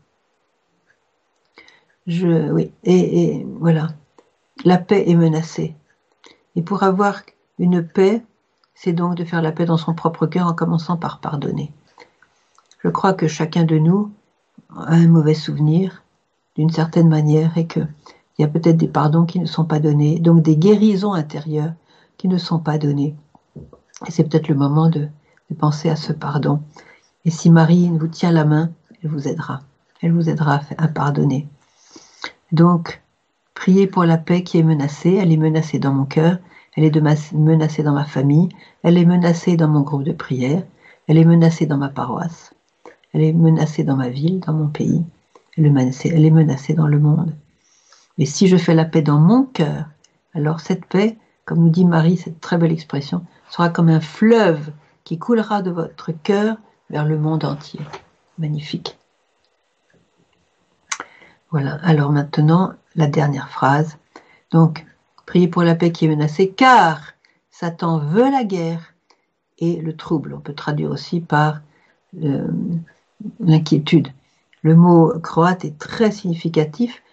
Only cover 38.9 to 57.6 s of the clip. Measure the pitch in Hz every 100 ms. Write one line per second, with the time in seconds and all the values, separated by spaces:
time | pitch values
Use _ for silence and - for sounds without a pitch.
38.9 | 175 170 180 170 170 - 165 151 151 143
39.9 | 143 147 165 - 127 123 170 185 _ _
40.9 | _ - 160 165 170 165 165 156 143 139
41.9 | 131 127 - 165 - - _ _ _ -
42.9 | _ _ 156 156 165 160 160 156 - 151
43.9 | 135 127 131 160 185 160 156 147 - -
44.9 | - 165 _ _ _ _ - 147 139 127
45.9 | 127 - 165 156 160 151 135 - 156 151
46.9 | 147 147 151 165 - _ _ _ _ _
47.9 | _ _ - 143 - 190 180 170 160 165
48.9 | 165 151 147 165 247 269 - 151 147 156
49.9 | _ _ _ _ 165 147 160 - 185 -
50.9 | 185 220 226 _ _ - 160 165 165 180
51.9 | 165 160 185 - - - 170 165 160 -
52.9 | 143 - 175 - _ _ - 175 170 165
53.9 | 160 160 - 220 233 190 151 151 - _
54.9 | _ - 165 - 226 214 208 185 170 160
55.9 | - - 165 - 202 214 220 _ _ _
56.9 | 147 151 156 156 160 147 147